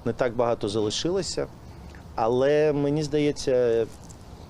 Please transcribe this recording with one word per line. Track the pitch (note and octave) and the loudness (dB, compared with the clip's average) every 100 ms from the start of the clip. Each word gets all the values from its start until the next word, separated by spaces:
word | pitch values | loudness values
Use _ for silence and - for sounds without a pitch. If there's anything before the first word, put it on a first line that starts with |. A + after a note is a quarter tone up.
Не | A#2+ | -6
так | A2+ B2+ A2 | 0 0 2
багато | A#2+ A2+ G#2+ | 0 2 0
залишилося. | A2 G#2+ - D#3+ F#3+ E3 - C#3 - - - - - - | 0 0 0 -2 -2 -2 -4 -6 -8 -18 -16 -16 -16 -12
Але | - A2+ B2 C3+ D3+ D3+ | -2 2 4 4 4 4
мені | C#3+ C#3+ D3+ | 2 2 0
здається, | D3 D3+ D3 C#3 - B2 A#2+ A2+ G#2+ - - - - - - | 0 2 2 0 2 4 4 4 0 -4 -16 -16 -16 -18 -14